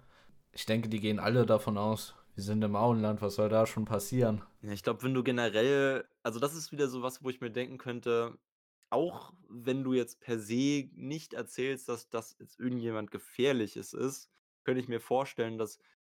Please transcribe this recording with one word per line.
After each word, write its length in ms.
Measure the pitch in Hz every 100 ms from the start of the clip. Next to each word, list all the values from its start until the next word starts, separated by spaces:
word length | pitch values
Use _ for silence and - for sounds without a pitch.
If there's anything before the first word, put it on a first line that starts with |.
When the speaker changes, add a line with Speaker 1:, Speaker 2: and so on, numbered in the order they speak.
| - - - - _
Speaker 1:
Ich 140 | - -
denke, 220 | 113 113
die 120 | 110
gehen 180 | 107 104
alle 260 | 107 123 113
davon 320 | 107 - 104
aus, 380 | 107 110 - - -
„Wir 80 | -
sind 180 | 98 107
im 100 | 107 104
Auenland, 460 | 120 113 107 107
was 140 | 101 101
soll 120 | 107
da 160 | 110 110
schon 180 | 110
passieren?“ 580 | 107 104 - 127 113 104 - _
Speaker 2:
Ja, 100 | 104
ich 100 | 101
glaub, 200 | 123 113
wenn 120 | 127
du 80 | 131
generell, 840 | 123 123 113 107 127 139 139 131 - _
also 160 | 120 117
das 160 | 143
ist 160 | 160 -
wieder 160 | 147 135
so 140 | 127
was, 200 | 127 127
wo 60 | 131
ich 100 | 127
mir 100 | 120
denken 280 | 113 123 131
könnte, 600 | 127 120 120 117 117 - _ _ _ _ _
auch 420 | 120 170 - - - -
wenn 360 | 117 120 135
du 100 | 131
jetzt 260 | 127 120 -
per 180 | - 113
se 520 | 104 120 139 147 131
nicht 380 | 120 131 156 -
erzählst, 560 | 120 110 - 135 131 -
dass 200 | 117 -
das 260 | 113 - -
jetzt 180 | - -
irgendjemand 500 | 123 123 117 110 104
Gefährliches 840 | 98 - - 135 123 104 - -
ist, 360 | - 131 - - _ _ _
könnte 160 | - 127
ich 80 | 120
mir 120 | 113
vorstellen, 560 | - 127 135 - 113 113
dass 220 | 107 - _ _